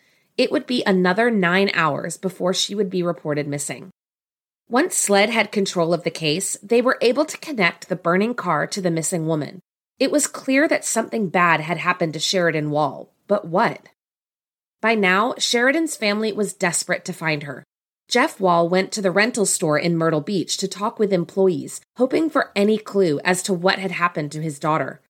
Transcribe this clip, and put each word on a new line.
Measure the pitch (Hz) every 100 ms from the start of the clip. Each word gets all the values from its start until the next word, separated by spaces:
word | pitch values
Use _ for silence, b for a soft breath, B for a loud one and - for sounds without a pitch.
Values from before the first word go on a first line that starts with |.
| _ _ _ -
It | 254
would | 302 -
be | 247
another | - 185 180 185 240
nine | 214 175 185 196
hours | - 160 139 175 -
before | 185 180 180
she | 190 - 202
would | 196
be | 185
reported | 175 170 156 147 147
missing. | 143 - 147 190 _ _ _ _ _ _ _ -
Once | 240 370
sled | - - 196 220
had | 226 214
control | 208 190 180 165
of | 170
the | 165
case, | - 160 165 - -
they | 202 233
were | 247 -
able | 233 247
to | 311 -
connect | 320 240 175 - -
the | 175
burning | 170 180 226
car | 247 180 151 160
to | 208
the | 180
missing | 165 151 170 160
woman. | 156 143 - _ _ _ -
It | -
was | 294 -
clear | - - 269 330
that | -
something | - 226 226 226 185
bad | 185 175 156
had | 151 165
happened | 170 170 165
to | 156
Sheridan | - 190 170 156 151
Wall, | 147 139 73 - _ -
but | 196 170
what? | 175 220 - - _ _ _ _ _ _ _ _ - 220
By |
now, | 220 185 190 240 -
Sheridan's | - 240 254 320 320 -
family | 208 208 220
was | 202 196
desperate | - 180 - - 170 -
to |
find | 165 160 151
her. | 143 143 - _ _ _ -
Jeff | 240 311 -
Wall | 185 170 170
went | 185 190
to | 214
the | 190
rental | 185 233 240
store | 190 - 160 147
in | 175 165
Myrtle | 165 151
Beach | 147 190 - -
to | 196
talk | 190 214 226
with | 202
employees, | 185 170 196 190 147 127 - _ -
hoping | 262 294 320
for | 269 -
any | 202 202 214
clue | - 202 180 143
as | 180 180
to | -
what | 175 185 202
had | 190
happened | 170 175 175 147
to | 151
his | 160 143
daughter. | 160 156 - -